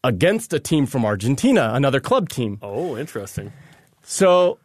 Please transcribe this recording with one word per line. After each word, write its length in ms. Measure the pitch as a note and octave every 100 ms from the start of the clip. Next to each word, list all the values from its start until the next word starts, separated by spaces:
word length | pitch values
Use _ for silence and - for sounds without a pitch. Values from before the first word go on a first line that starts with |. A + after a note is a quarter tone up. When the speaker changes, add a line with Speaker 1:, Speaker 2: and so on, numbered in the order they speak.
Speaker 1:
against 520 | G#3+ F#2 F3+ A3 -
a 40 | D#3+
team 280 | - D#3 C3
from 180 | C3+
Argentina, 680 | G#2+ G#2 A2 C#3 A#3+ A#3 A2+
another 260 | B2 C#3+ C3
club 300 | - C4+ F3+
team." 280 | - A2+ G2+
Speaker 2:
Oh, 340 | G#2 G#2 F3 A#2
interesting. 560 | D3+ A2 G2 - G2+ - - - _ _
Speaker 1:
So 540 | - - F#3+ F3+ F3+ -